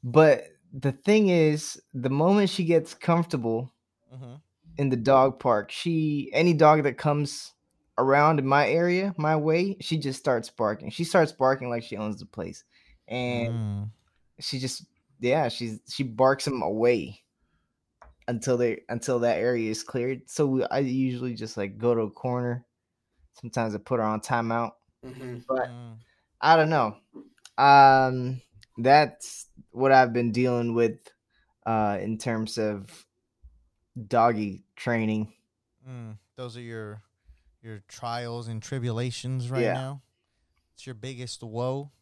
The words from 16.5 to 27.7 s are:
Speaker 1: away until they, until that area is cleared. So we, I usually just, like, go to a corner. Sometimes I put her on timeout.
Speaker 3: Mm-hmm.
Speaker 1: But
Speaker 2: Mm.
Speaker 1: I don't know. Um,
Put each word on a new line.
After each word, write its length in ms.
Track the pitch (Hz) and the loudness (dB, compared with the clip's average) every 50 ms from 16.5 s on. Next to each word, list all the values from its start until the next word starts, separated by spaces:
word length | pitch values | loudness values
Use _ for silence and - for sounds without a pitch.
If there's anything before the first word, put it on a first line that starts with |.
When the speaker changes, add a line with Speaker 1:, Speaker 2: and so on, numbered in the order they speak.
| 139 127 80 | -4 -4 -4
Speaker 1:
away 600 | 80 101 110 113 120 123 110 76 - 101 _ _ _ _ _ _ _ _ _ _ _ _ _ _ _ _ _ - - _ _ _ - | -4 -2 2 2 2 2 2 -2 -8 -12 _ _ _ _ _ _ _ _ _ _ _ _ _ _ _ _ _ -20 -20 _ _ _ -8
until 280 | 123 113 - 135 127 | -8 -6 -2 -2 0
they, 260 | 120 123 117 110 - _ - | 2 2 0 0 -4 _ -10
until 300 | - 117 - - 131 120 | -10 -8 -4 -2 -2 0
that 200 | 117 120 110 78 | 2 0 0 0
area 300 | 110 123 127 117 113 110 | 0 0 0 0 -2 -4
is 140 | 110 110 - | -4 -6 -8
cleared. 400 | - - 131 120 127 135 127 - | -8 -6 -4 -4 -4 -6 -8 -10
So 200 | _ - - 151 | _ -4 -2 0
we, 180 | 139 131 131 - - | 0 2 0 0 0
I 80 | - 131 | 0 -2
usually 560 | 139 131 123 131 131 131 127 123 127 127 120 | -2 -2 0 -2 -2 -2 -2 -4 -6 -8 -8
just, 220 | 110 113 110 - | -8 -10 -10 -8
like, 200 | - 101 98 98 | -8 -8 -8 -8
go 160 | 104 113 120 120 | -2 0 0 2
to 60 | 117 110 | 2 0
a 80 | 107 | -4
corner. 540 | 110 - - 127 123 123 123 123 120 123 - _ _ _ _ _ _ _ _ _ _ _ _ _ _ - | -6 -8 -6 -4 -4 -2 -4 -4 -6 -6 -8 _ _ _ _ _ _ _ _ _ _ _ _ _ _ -18
Sometimes 340 | - 117 - 127 117 110 104 | -18 -8 -6 -4 -4 -4 -4
I 40 | 110 | -8
put 200 | - - 131 120 | -6 -4 -2 -2
her 60 | 110 | 0
on 140 | 110 107 107 | -2 -2 -4
timeout. 520 | - - 131 117 117 113 117 117 117 113 - _ _ _ _ _ - | -4 -4 -4 -2 -2 -2 -2 -2 -4 -4 -8 _ _ _ _ _ -20
Speaker 3:
Mm-hmm. 340 | 131 127 131 127 127 123 120 120 - | -20 -16 -14 -14 -12 -12 -14 -8 -6
Speaker 1:
But 220 | 131 131 123 123 | -4 -4 -4 -6
Speaker 2:
Mm. 260 | 120 120 120 117 113 113 - _ _ _ _ _ _ _ | -10 -16 -18 -18 -18 -20 -20 _ _ _ _ _ _ _
Speaker 1:
I 140 | - 151 170 | 4 4 6
don't 140 | 165 156 156 | 6 6 2
know. 260 | 165 147 120 107 104 - _ _ _ - - _ _ _ _ - _ - | 2 0 0 0 -4 -10 _ _ _ -20 -20 _ _ _ _ -12 _ 4
Um, 840 | 131 139 | 6 8